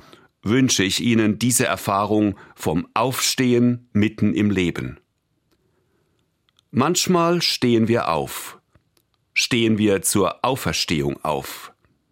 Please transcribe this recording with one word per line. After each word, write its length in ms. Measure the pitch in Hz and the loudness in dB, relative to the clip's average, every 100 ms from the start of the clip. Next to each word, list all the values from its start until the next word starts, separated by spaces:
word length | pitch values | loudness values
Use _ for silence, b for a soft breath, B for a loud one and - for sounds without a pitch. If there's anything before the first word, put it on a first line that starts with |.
| B B B _ | B B B _
wünsche 420 | 95 127 131 - | 0 2 2 2
ich 180 | 95 - | 0 0
Ihnen 360 | 117 113 107 101 | 0 2 2 0
diese 300 | 120 120 120 | 0 0 0
Erfahrung 680 | 95 - 98 104 107 104 95 B B | -2 -2 0 2 2 0 -2 B B
vom 320 | - 82 82 | -2 -2 -2
Aufstehen 960 | 107 123 127 - - 127 120 123 120 - | -2 -2 -2 -4 0 2 2 2 0 -4
mitten 400 | 104 110 - 104 | 0 0 0 0
im 160 | 90 104 | 2 0
Leben. 500 | 95 87 - 64 71 _ _ _ _ _ _ _ _ _ _ _ _ _ _ _ _ _ | 0 -2 -2 -8 -12 _ _ _ _ _ _ _ _ _ _ _ _ _ _ _ _ _
Manchmal 680 | 110 143 180 - 180 165 175 | -2 0 0 2 2 2 0
stehen 460 | - - 127 117 107 | -2 0 2 2 2
wir 220 | 113 - | 0 0
auf. 500 | 80 67 - - - _ _ _ _ _ _ _ | -2 -4 -8 -14 -18 _ _ _ _ _ _ _
Stehen 440 | - - 120 113 107 | -6 -2 2 2 2
wir 240 | 104 98 | 2 2
zur 420 | - 104 90 - | 0 0 0 0
Auferstehung 800 | - 131 85 80 - 80 69 - | -4 -2 -4 -4 -2 -2 -2 -4
auf. 500 | 78 71 - - - _ _ _ _ | -4 -4 -6 -14 -20 _ _ _ _